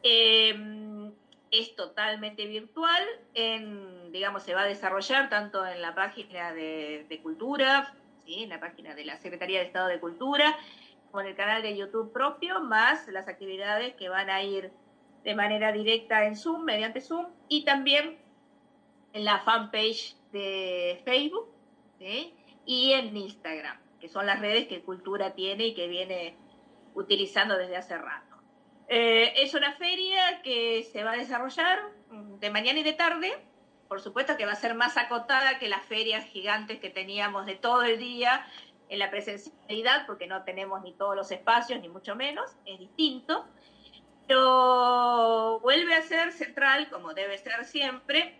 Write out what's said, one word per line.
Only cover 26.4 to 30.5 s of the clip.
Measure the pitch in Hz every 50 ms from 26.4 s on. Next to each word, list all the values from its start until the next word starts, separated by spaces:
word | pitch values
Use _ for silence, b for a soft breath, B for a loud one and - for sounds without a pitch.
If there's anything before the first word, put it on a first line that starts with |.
| - - - - _ - - - - - -
utilizando | 196 196 - 202 196 196 190 - 208 202 214 202
desde | 185 180 180 180
hace | 180 185 - 175
rato. | 160 - - 147 - - _ - - _ _ _ _ _ _ _ _ _ -
Eh, | 247 233 233 233 226 226 226 233 - 262 277
es | 277 302
una | 294 285 285 285
feria | - 349 349 370 370 381 370 381 381 370 359 349 - -
que | 262